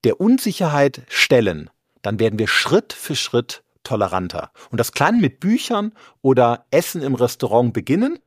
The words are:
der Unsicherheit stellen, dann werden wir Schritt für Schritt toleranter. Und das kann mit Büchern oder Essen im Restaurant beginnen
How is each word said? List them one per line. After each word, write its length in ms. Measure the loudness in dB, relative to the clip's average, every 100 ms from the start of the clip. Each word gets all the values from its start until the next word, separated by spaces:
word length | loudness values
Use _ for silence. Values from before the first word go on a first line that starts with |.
der 160 | 0 0
Unsicherheit 840 | 2 2 0 -2 -2 2 0 0 -8
stellen, 600 | -2 4 4 2 -2 -10 _ _ _
dann 180 | -8 -2
werden 200 | -2 0
wir 80 | -2
Schritt 460 | 0 2 0 0
für 220 | -16 -8 -6
Schritt 480 | -2 -2 -2 -12 _ _
toleranter. 680 | -8 -2 -2 -2 -6 -8 -12 _ -10
Und 100 | -4
das 140 | -4
kann 260 | 0 2 2
mit 200 | 0 0
Büchern 520 | -2 -2 0 -4 -4 _ -20 _
oder 440 | 0 4 4 2 _
Essen 320 | -2 -2 -6
im 120 | -4 0
Restaurant 580 | 0 0 0 2 2
beginnen 440 | -2 -2 0 0 -4